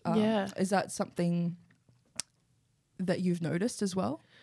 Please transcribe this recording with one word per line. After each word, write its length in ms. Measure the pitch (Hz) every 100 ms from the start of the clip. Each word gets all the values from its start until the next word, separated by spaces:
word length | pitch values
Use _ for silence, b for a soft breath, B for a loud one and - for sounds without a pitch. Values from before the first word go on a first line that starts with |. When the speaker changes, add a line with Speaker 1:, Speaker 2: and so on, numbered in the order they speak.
| -
Speaker 1:
Um, 120 | 220
Speaker 2:
Yeah. 280 | 214 220 196 -
Speaker 1:
is 60 | 190
that 220 | 190 -
something 680 | - 196 - 175 170 170 170 - _ _ _ _ - - _ _ _ _ _ _ -
that 200 | 185 180
you've 200 | 180 175
noticed 400 | 160 170 226 -
as 140 | 202 185
well? 260 | 202 302 b b